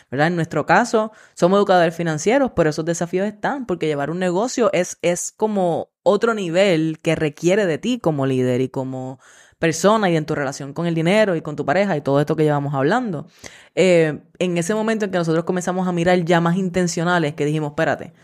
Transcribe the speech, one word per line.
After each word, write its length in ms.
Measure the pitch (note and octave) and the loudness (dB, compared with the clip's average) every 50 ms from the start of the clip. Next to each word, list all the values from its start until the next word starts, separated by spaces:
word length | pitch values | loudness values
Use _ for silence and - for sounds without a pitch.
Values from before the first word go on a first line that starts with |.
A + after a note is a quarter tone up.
| - _ | -14 _
¿verdad? 180 | A#2+ C3+ D3+ E3 | -2 0 0 2
En 80 | F3+ | 2
nuestro 280 | E3+ D#3 D#3+ - D3+ - | 0 -2 -2 -2 -4 2
caso, 460 | - E3 G3 A#3+ A#3+ - A3 G#3+ A3 - - - _ _ | 4 4 4 4 2 0 0 0 -2 -6 -16 -20 _ _
somos 220 | - F3 F3 F#3+ G3+ | 0 2 4 4 4
educadores 380 | G3+ G3+ F#3+ F3+ E3+ E3 E3+ | 4 4 6 4 4 4 0
financieros, 560 | - E3+ E3 D#3 D3 - G3+ A#3+ C#4+ C4+ A#3 - | -2 -4 -2 -2 0 0 2 2 2 2 0 2
pero 160 | - D#3+ D#3 | 2 2 2
esos 140 | D3+ E3+ D#3 | 0 -2 -4
desafíos 420 | E3 E3+ - F3 E3+ - F#3 G3 | -4 -2 -4 -4 -4 -2 -2 -2
están, 400 | G#3+ G#3 - - F3+ B3 D4 B3 | -4 -6 -6 -6 -6 -4 -6 -6
porque 200 | - F#3 E3+ E3 D#3 | -6 -6 -4 -2 -2
llevar 220 | D3+ C#3+ C#3+ D3 | -2 -2 -2 -4
un 100 | E3 F3+ | -4 -2
negocio 500 | F#3 F3+ E3+ F3+ A3+ B3+ - - A#3 - - | -2 -2 0 0 -2 -2 0 0 0 2 2
es, 260 | E3 - - - - - | 0 -2 -4 -6 -4 -2
es 300 | E3+ F3 F3 - - - | -2 -2 -2 -6 -10 -6
como 560 | - A3 G#3+ G#3+ G3 F3+ F3 D#3+ B2+ F#2+ - _ _ _ | -4 -4 -2 0 0 0 0 0 -2 -4 -8 _ _ _
otro 300 | E3+ G3+ G3+ A#3 A#3 A3+ | 2 2 2 2 0 0
nivel 640 | G#3+ F#3+ E3+ D#3+ F3+ G3+ G3+ E3+ D#3 D#3+ D#3+ D#3 - - | -2 -4 -2 2 2 2 4 2 2 0 -2 -4 -4 -2
que 140 | E3 D#3+ | -2 -2
requiere 500 | D#3+ D#3+ D3+ C#3+ - - E3+ F#3 G#3+ G#3 | 0 -2 -4 -4 -2 0 2 2 2 2
de 120 | F3 D3+ C3+ | 0 -2 -2
ti 200 | - A3+ B3+ A#3 | -2 -4 -4 -2
como 280 | - E3+ D#3 C#3 C3+ | -2 -2 -2 0 -2
líder 340 | C3+ C3 B2+ B2+ B2+ B2 B2 | 0 0 0 0 0 0 0
y 80 | C3 B2+ | -2 -2
como 500 | - C#3 C3 C3 C3 C3 B2+ C3 C3 - _ - - - _ _ _ _ | -4 -8 -8 -8 -8 -10 -10 -12 -14 -16 _ -20 -20 -20 _ _ _ _
persona 500 | - E3 D3+ - - G3 A3 A3 G#3 F3+ | -2 -2 -2 2 2 2 4 4 2 2
y 80 | E3+ | 0
en 80 | D#3 D3+ | 0 0
tu 100 | - D#3 | -2 -4
relación 380 | D3+ C#3+ C3 C#3+ - D3 C#3 C#3+ | -4 -4 -6 -6 -8 -12 -12 -8
con 140 | - E3+ | -6 -4
el 80 | E3+ E3 | -2 -2
dinero 420 | E3 D#3+ E3+ G3+ A3 G#3+ G3 F3 | 0 2 2 4 4 2 2 0
y 60 | D#3+ D#3 | -4 -4
con 120 | D#3+ D3 | -8 -8
tu 100 | D3 C#3 | -6 -2
pareja 280 | C3+ C#3+ F#3 G3+ G3+ E3+ | 0 0 0 0 0 -2
y 40 | D3 | -2
todo 180 | D3 C3+ C#3 C#3+ | 0 0 2 2
esto 140 | D3+ D3 E3 | 2 0 0
que 80 | D3+ D#3 | 2 2
llevamos 280 | D3+ D3 C#3+ C#3+ C#3 D3 | 2 2 0 -2 -2 -2
hablando. 520 | C#3 C3+ D3+ G3+ B3+ B3+ A3 E3+ C#3 D3 - _ _ - - - - - _ _ | 0 0 2 0 0 -2 -4 -6 -8 -10 -14 _ _ -20 -20 -20 -20 -20 _ _
Eh, 460 | - F3 F#3 F3+ E3 D#3+ D#3 D3 - - _ _ _ | 0 4 4 6 4 4 2 0 -6 -12 _ _ _
en 180 | F3+ F3+ F3 | -4 -2 -2
ese 180 | F3 E3 E3+ G#3+ | -2 -2 -2 -2
momento 300 | A3 G#3+ A3 A3 G#3+ G#3+ | -2 0 0 0 -2 -2
en 60 | G3 | -2
que 80 | F#3 F3+ | -2 -2
nosotros 260 | E3+ E3 D#3+ E3 E3 | 0 2 0 0 0
comenzamos 420 | - F#3 F3+ F3 F#3+ F3+ F#3 F#3 | -2 -4 -2 -2 -2 -2 -2 -2
a 60 | F#3 F3 | -2 0
mirar 320 | E3+ E3 F3+ F3+ F#3 E3+ | 0 2 2 2 2 2
ya 160 | D#3+ F3 E3+ | 2 2 2
más 160 | E3+ E3+ E3+ | 4 2 2
intencionales, 760 | F#3+ F#3+ F#3 F3 F#3+ F3+ E3+ - F3 D#3+ F3 F3+ F3 D#3+ C#3+ D3 | 0 -2 -2 0 0 0 0 -2 -2 0 0 0 2 0 -2 -2
que 100 | D3+ C#3+ | -2 -2
dijimos, 280 | D3 D3+ D#3 D#3 D3 D3 | -2 0 -2 -4 -4 -2
"Espérate, 420 | - D#3+ D3+ C3 - - - - _ | -2 0 0 0 -4 -6 -14 -18 _